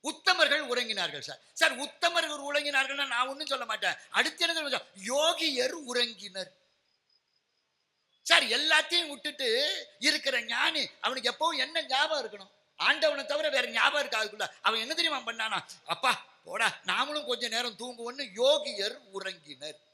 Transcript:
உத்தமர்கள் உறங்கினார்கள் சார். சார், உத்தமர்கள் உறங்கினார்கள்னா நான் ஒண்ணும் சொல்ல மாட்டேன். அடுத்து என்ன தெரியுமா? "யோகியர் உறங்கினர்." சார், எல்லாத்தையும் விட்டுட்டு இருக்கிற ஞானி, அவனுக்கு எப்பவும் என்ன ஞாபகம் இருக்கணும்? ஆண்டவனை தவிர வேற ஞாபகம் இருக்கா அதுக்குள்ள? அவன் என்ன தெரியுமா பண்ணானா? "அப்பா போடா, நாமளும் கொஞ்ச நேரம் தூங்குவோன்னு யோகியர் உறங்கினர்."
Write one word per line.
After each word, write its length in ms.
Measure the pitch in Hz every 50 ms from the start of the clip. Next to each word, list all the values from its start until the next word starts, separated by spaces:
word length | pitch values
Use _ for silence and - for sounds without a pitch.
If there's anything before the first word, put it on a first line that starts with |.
| -
உத்தமர்கள் 640 | 277 285 - _ 381 370 339 320 277 285 311 302
உறங்கினார்கள் 520 | 247 240 247 240 220 214 196 175 156 143 143
சார். 220 | 131 - 135 - _ _ _
சார், 260 | - 330 311 262 240
உத்தமர்கள் 600 | 285 285 - - - 339 339 339 330 302 302 285
உறங்கினார்கள்னா 680 | 277 285 285 294 294 294 285 269 269 262 277 285 285
நான் 200 | 277 240 240 254
ஒண்ணும் 200 | 262 277 277 311
சொல்ல 180 | - 277 262 -
மாட்டேன். 300 | 220 214 208 208 185 160 - - -
அடுத்து 380 | - 196 247 311 302 - 339
என்ன 140 | 330 330 320
தெரியுமா? 240 | 302 277 247 202 - - _
"யோகியர் 800 | 196 190 208 254 285 311 320 339 320 330 311 277 247 247 262 349 339 294
உறங்கினர்." 640 | 240 240 247 240 233 226 180 202 202 185 190 185 - _ _ _ _ _ _ _ _ _ _ _ _ _ _ _ _ _ _ _ _ _ _ _ _ _ _ _ _ _ _ _ _ _ _
சார், 220 | _ - 330 339 285
எல்லாத்தையும் 640 | 220 226 262 302 311 320 311 320 - 339 349 349
விட்டுட்டு 800 | 302 285 240 - 294 294 - 269 233 220 247 285 311 381 349 - - - _
இருக்கிற 440 | 220 302 302 302 - 269 254 240 226
ஞானி, 460 | 226 233 247 285 330 320 302 240 - - -
அவனுக்கு 300 | - 214 254 262 220 240
எப்பவும் 260 | 240 - 311 339 320
என்ன 280 | 277 262 285 320 330 302
ஞாபகம் 400 | 254 262 269 302 320 311 285 240
இருக்கணும்? 260 | 208 196 202 190 - _ _ _ _ _
ஆண்டவனை 500 | - 160 220 285 311 320 302 285 277 269
தவிர 240 | - 285 294 311 302
வேற 200 | 269 254 247 233
ஞாபகம் 300 | 226 226 226 262 277 294
இருக்கா 240 | 277 240 - 220 220
அதுக்குள்ள? 280 | 208 208 208 196 160 - -
அவன் 180 | - 196 220 226
என்ன 140 | 220 247 320
தெரியுமா 320 | 311 339 330 294 262 233
பண்ணானா? 400 | 233 226 226 220 220 208 180 - - - - _
"அப்பா 400 | - 170 - - 254 - - - - - _ _
போடா, 360 | - - 214 226 202 - - -
நாமளும் 400 | - - 214 254 294 294 302 277
கொஞ்ச 220 | 247 247 220 233
நேரம் 300 | 233 220 233 240 240 214
தூங்குவோன்னு 440 | - 233 254 247 233 233 233 240 269
யோகியர் 760 | 277 220 180 214 247 269 302 294 - - 220 196 196 220 254 277 254 196 190
உறங்கினர்." 680 | 196 190 190 185 170 147 151 143 127 143 156 151 - _ _